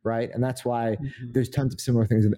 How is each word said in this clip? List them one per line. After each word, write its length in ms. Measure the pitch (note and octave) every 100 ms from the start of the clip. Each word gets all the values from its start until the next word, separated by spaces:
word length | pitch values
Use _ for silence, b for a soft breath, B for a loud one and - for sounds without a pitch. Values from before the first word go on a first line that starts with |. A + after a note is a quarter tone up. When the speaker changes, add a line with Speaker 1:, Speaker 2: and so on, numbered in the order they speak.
Speaker 1:
right? 260 | A2 A2+ A#2
And 120 | -
that's 200 | B2+ B2+
why 340 | B2+ A#2+ A2+ G#2+
Speaker 2:
Mm-hmm. 300 | C3+ - B2
Speaker 1:
there's 180 | B2 A#2
tons 240 | - C3
of 80 | -
similar 240 | - A#2 A2
things 180 | A2
in, 120 | G#2